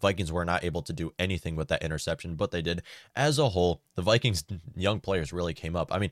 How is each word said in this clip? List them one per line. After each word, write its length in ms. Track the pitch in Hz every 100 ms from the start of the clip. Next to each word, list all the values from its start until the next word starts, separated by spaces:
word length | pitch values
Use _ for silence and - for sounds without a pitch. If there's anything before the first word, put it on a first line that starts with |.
Vikings 320 | 98 92 82
were 140 | 85 85
not 180 | 87
able 160 | 87 82
to 120 | -
do 180 | 78 82 -
anything 380 | 92 90 85 80
with 120 | 78
that 140 | 80
interception, 540 | 80 78 - 82 85 80
but 160 | 82
they 100 | 87
did. 180 | 82 85 - - -
As 240 | - 143 143
a 120 | 143
whole, 320 | 90 110 - _ -
the 60 |
Vikings 420 | 90 120 123 90 - 95 -
young 240 | - 95 107
players 320 | - 95 76
really 220 | 87 87
came 240 | 80 80 85
up. 160 | 80
I 60 | 92
mean, 120 | 101